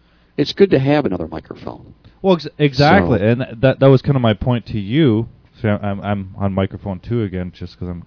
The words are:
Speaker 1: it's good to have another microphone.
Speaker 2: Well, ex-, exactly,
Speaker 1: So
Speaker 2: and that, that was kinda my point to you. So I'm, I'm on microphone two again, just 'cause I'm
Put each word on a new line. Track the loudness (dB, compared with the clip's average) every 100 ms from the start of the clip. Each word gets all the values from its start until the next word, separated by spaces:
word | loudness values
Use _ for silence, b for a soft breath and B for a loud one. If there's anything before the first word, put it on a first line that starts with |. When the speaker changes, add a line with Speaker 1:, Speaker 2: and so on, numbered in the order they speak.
| _ _ _ -6
Speaker 1:
it's | -6
good | 2 4
to | 4
have | 2 0 0
another | -4 -6
microphone. | -10 -12 -16 -14 -16 -20 -20 b b
Speaker 2:
Well, | 0
ex-, | 0 -2 -2
exactly, | -2 2 4 4 4 2
Speaker 1:
So | 2
Speaker 2:
and | 0 -2 0
that, | 0 4
that | 6
was | 6
kinda | 4 0
my | 2
point | 0 0 -2 -4
to | -6
you. | -2 2 2 2 -2 -12 _ _
So | -2
I'm, | -2 -4 -6
I'm | -4 -6 -6 -6
on | -4
microphone | -2 -2 -4 -10 -10
two | -6 -4
again, | -4 -6 -8
just | -10 -16 -12
'cause | -10
I'm | -10